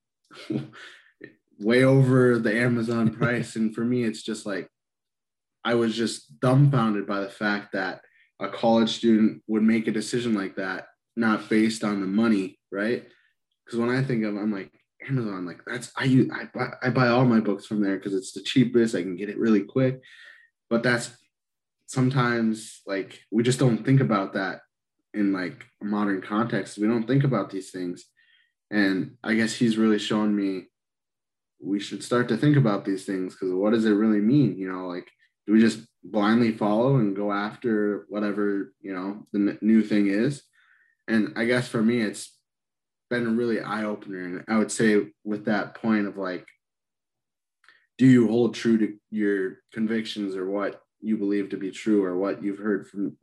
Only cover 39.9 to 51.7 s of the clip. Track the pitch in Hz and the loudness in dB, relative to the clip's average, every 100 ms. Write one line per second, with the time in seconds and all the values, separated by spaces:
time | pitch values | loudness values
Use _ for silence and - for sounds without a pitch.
39.9 | 104 101 101 131 139 - _ _ _ _ | 2 2 0 -2 -4 -12 _ _ _ _
40.9 | _ - 113 98 107 117 123 127 120 110 | _ -2 0 0 -2 0 0 0 0 2
41.9 | 120 104 - - _ _ _ _ _ _ | 2 -2 -6 -14 _ _ _ _ _ _
42.9 | _ _ 120 117 113 120 107 - 107 107 | _ _ -4 0 0 0 -2 -4 -6 -6
43.9 | 104 107 95 90 90 - 110 101 - 113 | -8 -10 -10 -10 -10 -2 0 0 2 4
44.9 | 104 - - 107 104 113 101 87 - 113 | 4 0 -6 -8 -6 -2 -4 -4 -6 0
45.9 | 110 101 95 92 87 - _ _ _ _ | 0 0 -6 -8 -8 -12 _ _ _ _
46.9 | _ _ _ _ _ _ _ _ _ _ | _ _ _ _ _ _ _ _ _ _
47.9 | - 131 127 107 117 113 104 117 110 104 | 4 6 8 6 2 0 0 2 2 2
48.9 | - _ 107 101 101 95 - _ 117 107 | -4 _ -4 0 0 -4 -8 _ -6 -4
49.9 | 113 107 107 98 95 92 101 95 - _ | -4 -6 -6 -6 -6 -6 -4 -6 -8 _
50.9 | _ 110 98 101 101 98 98 95 | _ -4 -2 0 -2 -2 -6 -8